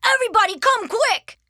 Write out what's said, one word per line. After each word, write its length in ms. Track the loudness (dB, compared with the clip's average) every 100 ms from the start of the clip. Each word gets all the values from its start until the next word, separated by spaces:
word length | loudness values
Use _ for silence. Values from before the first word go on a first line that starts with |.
Everybody 560 | 2 0 2 2 0 0
come 280 | 0 0 -2
quick 520 | -2 0 -2 _ -20 _